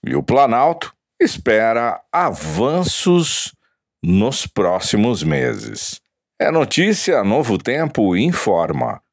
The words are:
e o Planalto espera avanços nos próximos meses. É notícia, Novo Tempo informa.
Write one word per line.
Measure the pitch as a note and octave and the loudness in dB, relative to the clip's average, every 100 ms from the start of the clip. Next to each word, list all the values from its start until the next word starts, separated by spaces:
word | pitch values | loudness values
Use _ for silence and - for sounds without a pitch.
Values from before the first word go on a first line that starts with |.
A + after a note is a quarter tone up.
| - | -2
e | C2+ | -4
o | |
Planalto | - B2+ C#3 A#2 C#3+ E3 - _ _ _ | 0 4 4 4 2 0 -8 _ _ _
espera | F4 - - A2 A2+ A2+ A#2 - _ | 0 0 2 2 4 2 -2 -4 _
avanços | E3+ F3 - D#2 D#2 B2 E3 F3+ - - F3 D#3+ - - _ _ _ _ _ | -2 -2 -4 -6 -2 0 0 -2 -2 2 2 2 -4 -8 _ _ _ _ _
nos | - F#2 A2 C3+ - | 0 2 2 -2 -6
próximos | - F2+ F#2 - G#2+ A2+ A2+ | -2 0 0 0 0 0 0
meses. | D#2 D2 - A2+ - G#2+ - - _ _ _ _ | -2 0 -2 -4 -10 -10 -10 -12 _ _ _ _
É | - | 0
notícia, | D#3+ C#3+ - F#3+ G#3 - D3+ | 0 0 0 2 0 0 0
Novo | G2 A#2+ B2+ F#2+ | 2 0 0 -2
Tempo | - C3+ D#3+ - G#2 F2+ | -2 -2 -2 0 0 2
informa. | C#3+ F3 - F2 E2 D2+ A2+ - _ | 0 0 0 0 0 -2 -4 -6 _